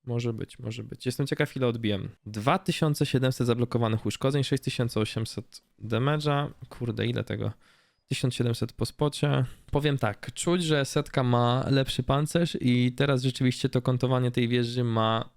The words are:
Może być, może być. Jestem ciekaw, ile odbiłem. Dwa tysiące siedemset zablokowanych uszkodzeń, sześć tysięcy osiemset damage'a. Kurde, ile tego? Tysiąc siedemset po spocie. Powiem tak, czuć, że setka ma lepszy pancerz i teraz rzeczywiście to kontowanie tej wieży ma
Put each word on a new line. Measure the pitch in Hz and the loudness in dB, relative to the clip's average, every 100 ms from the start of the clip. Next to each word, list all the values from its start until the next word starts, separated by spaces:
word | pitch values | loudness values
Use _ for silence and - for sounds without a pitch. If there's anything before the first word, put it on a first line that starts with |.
| 127 | -4
Może | 120 120 | -2 -2
być, | 113 - - | -4 -10 -10
może | 117 117 | -10 -10
być. | 113 - 127 | -12 -6 -6
Jestem | - 139 | -2 -2
ciekaw, | 151 147 135 | 0 -2 0
ile | 127 | 0
odbiłem. | 117 110 98 - - 107 | 0 0 -2 -4 -12 -10
Dwa | 107 113 190 | -2 0 2
tysiące | - - 156 143 143 | 0 0 0 2 0
siedemset | 127 131 - 120 | 2 0 0 0
zablokowanych | 117 120 117 117 113 110 | 2 2 2 2 0 -2
uszkodzeń, | - 135 143 | -2 0 0
sześć | 127 139 | 0 -2
tysięcy | - - 120 110 | -2 -2 -2 0
osiemset | 107 - 113 - - - _ _ | -2 -2 -6 -8 -12 -20 _ _
damage'a. | 107 113 135 151 147 143 147 - - | -4 0 0 0 0 -2 -2 -10 -18
Kurde, | - 120 110 110 | -8 -4 -2 -2
ile | 117 | -2
tego? | - 104 107 - _ _ _ _ _ | -4 -4 -4 -6 _ _ _ _ _
Tysiąc | 139 127 | -2 -2
siedemset | - 120 117 117 | 0 -2 0 -4
po | - 117 | -4 -6
spocie. | - 147 - 143 135 123 - - | -2 -2 0 0 0 -2 -6 -4
Powiem | 143 151 139 | 0 0 0
tak, | 110 101 - | -2 -4 -12
czuć, | - - 180 | -6 0 0
że | 160 151 | 2 0
setka | 135 151 143 - | 2 -2 -2 0
ma | 123 123 120 123 - | 2 4 4 2 2
lepszy | 135 131 - | 2 2 -2
pancerz | 131 139 151 170 170 - | 0 0 2 2 0 2
i | 123 123 123 | 2 4 2
teraz | 123 143 131 | 2 2 2
rzeczywiście | 131 - 127 - 135 | 0 2 0 2 0
to | 127 | 2
kontowanie | 127 127 127 127 123 | 2 2 2 2 2
tej | 123 117 | 2 2
wieży | 123 117 123 | 2 0 0
ma | 120 113 110 113 - | 0 2 2 0 -4